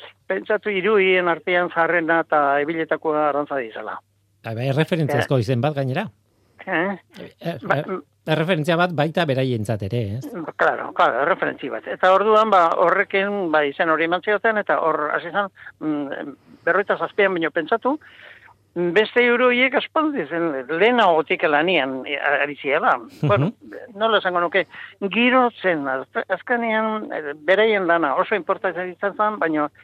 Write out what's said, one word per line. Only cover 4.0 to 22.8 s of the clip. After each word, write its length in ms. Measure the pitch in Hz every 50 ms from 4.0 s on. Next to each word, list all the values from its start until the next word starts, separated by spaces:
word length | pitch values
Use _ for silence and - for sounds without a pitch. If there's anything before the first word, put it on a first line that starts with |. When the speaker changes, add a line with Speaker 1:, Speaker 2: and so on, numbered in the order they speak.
| - _ _ _ _ _ _ _ -
Speaker 2:
Bai, 100 | 113 113
bai, 100 | 110 123 139
erreferentziazko 680 | 131 143 160 - 185 160 160 135 143 - 104 - 147
Speaker 1:
Eh. 40 | 131
Speaker 2:
izen 200 | 107 101 135 117
bat 140 | 123 151 151
gainera. 360 | 139 139 131 127 160 220 185 - _ _ _ _ _ _ _ _ - -
Speaker 1:
Eh? 320 | - 190 160 170 196 196 180 - _ - - - - - _
Speaker 2:
Er-, 180 | - 170 170 - -
Speaker 1:
Ba, 140 | 185 - 135
Speaker 2:
er-, 80 | 156 -
Speaker 1:
mm. 140 | 190 180 - _ _ _ _
Speaker 2:
erreferentzia 500 | - 156 151 160 165 196 156 151 170 170
bat 160 | 165 175 185 175
baita 320 | 139 147 165 156 190 170
beraientzat 580 | 147 131 127 131 131 123 113 107 101 117 104 101
ere, 340 | 98 117 123 113 98 98 123
ez? 80 | - 285 240 180 160 - -
Speaker 1:
Claro, 360 | - 170 160 131 - - - -
claro, 300 | - 180 151 123 120 139
erreferentzi 460 | 160 185 - 165 147 - - - 135
bat. 160 | 113 110 -
Eta 260 | - - 143 - 185 190
orduan, 380 | 190 202 220 214 214 220 220
ba, 240 | 202 185 170 165 175
horrekin, 720 | - 190 170 180 190 196 - - 196 196 202 202 202 190 165
ba, 120 | 156 156 147
izen 240 | 143 139 - 185 165
hori 160 | 160 151 165
eman 160 | 165 170 180
zioten, 380 | - 214 214 196 - 233 220 208
eta 200 | 196 - 156 143
hor 300 | - 165 151 156 151 147 -
hasi 160 | 147 147 170
zen, 180 | 160 196 202 190 - - - - - -
mm, 560 | 165 156 151 147 147 139 - - - 143 131 - _ - - - -
berrogeita 340 | 165 170 190 202 - 202 151
zazpian 340 | 165 156 - - 202 196 190
baino 180 | 170 165 156
pentsatu, 480 | - 175 156 151 233 226 - 247 285 311 - - - - - - - - - - - _ _ _ -
beste 480 | 170 175 175 165 202 214 202 - 240 240
hiru 220 | 240 240 240 254
horiek 280 | 247 247 240 254 262 247
aspaldi 500 | - - - - 320 302 311 285 254 165 135
zen, 220 | 165 165 170 165 143 135 131 123
lehenagotik 720 | 160 165 190 233 247 240 220 185 165 156 156 - 185 170 -
lanian, 580 | 160 147 147 156 180 190 160 131 135 131 131 -
e, 120 | 156 143 139
ari 380 | - 143 143 139 143 143 143
ziela. 420 | - - 143 135 160